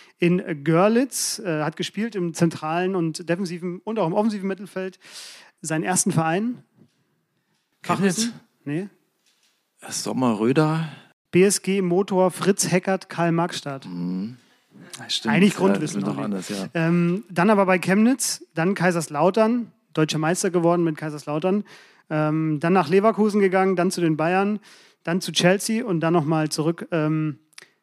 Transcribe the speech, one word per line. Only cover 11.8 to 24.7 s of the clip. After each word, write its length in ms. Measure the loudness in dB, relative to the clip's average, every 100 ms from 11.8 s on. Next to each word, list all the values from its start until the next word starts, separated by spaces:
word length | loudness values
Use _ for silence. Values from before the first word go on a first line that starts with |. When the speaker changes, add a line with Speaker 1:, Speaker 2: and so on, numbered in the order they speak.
Speaker 1:
Motor 480 | 2 0 0 2 2
Fritz 400 | 2 0 0 0
Heckert 360 | 0 0 -4 -4
Karl 220 | -2 0
Marxstadt. 540 | 0 -2 -4 -10 -12 -10
Speaker 2:
Mhm. 500 | -8 -4 -4 -6 -10 _ _ _ -20 -20 -16
Ja, 100 | -8
stimmt. 240 | -6 0
Speaker 1:
Eigentlich 180 | 4 4
Speaker 2:
Ja, 60 | 4
Speaker 1:
Grundwissen 400 | 2 2 -2 -4
Speaker 2:
noch 80 | -4
Speaker 1:
only. 140 | -4
Speaker 2:
anders, 240 | -4 -6 -6
ja. 200 | -8 -6
Speaker 1:
Ähm, 500 | -2 0 2 2 -2 -4
dann 180 | 0 4
aber 140 | 4 4
bei 120 | 2
Chemnitz, 640 | 2 4 4 2 -2 -6 -8
dann 200 | -4 -2
Kaiserslautern, 960 | 2 0 0 -2 0 2 4 2 0 -4 _ _
deutscher 240 | 0 0 0
Meister 320 | -2 0 0
geworden 320 | 2 2 4
mit 120 | 2 -2
Kaiserslautern, 680 | -8 -10 -6 -4 0 -2 -4 -14 -20 _ -6
ähm, 480 | -2 0 0 0 0
dann 120 | 2
nach 160 | 2 4
Leverkusen 520 | 4 4 4 2 4
gegangen, 360 | 2 4 2 2
dann 140 | 0
zu 100 | 0
den 160 | 0 0
Bayern, 420 | 0 0 0 -4 -8